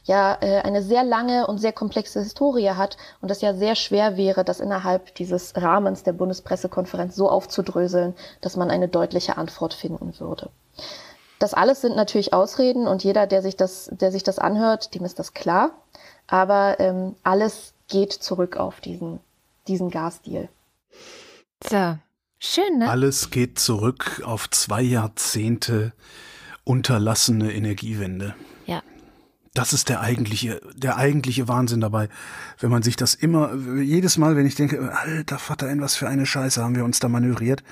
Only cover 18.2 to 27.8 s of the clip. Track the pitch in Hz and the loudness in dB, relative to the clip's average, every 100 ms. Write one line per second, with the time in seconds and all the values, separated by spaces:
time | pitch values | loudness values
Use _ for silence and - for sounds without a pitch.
18.2 | - 185 180 - 185 - - 175 170 165 | -6 -2 -2 -2 -6 -6 -12 -10 -10 -10
19.2 | - _ _ _ - 190 180 165 165 165 | -16 _ _ _ -4 -2 -2 -4 -6 -8
20.2 | - 170 175 _ _ _ _ - - - | -10 -10 -10 _ _ _ _ -20 -20 -20
21.2 | - - _ _ - 202 180 160 - _ | -20 -20 _ _ -4 0 0 -4 -10 _
22.2 | _ _ - - 403 294 226 123 139 135 | _ _ -4 0 2 2 2 2 2 0
23.2 | - 123 120 - - 110 110 135 - - | -2 0 0 0 0 0 0 -2 -6 -8
24.2 | - 110 - - - 113 127 120 107 - | -6 -8 -2 -2 0 0 2 2 0 -4
25.2 | - - 107 113 - 113 110 - - - | -4 -2 -2 -2 0 -2 -2 -6 -18 -20
26.2 | - - - - - 127 - 117 107 110 | -20 -20 -20 -8 -2 0 2 2 2 2
27.2 | - 113 107 104 107 101 | 2 2 0 -2 -2 -4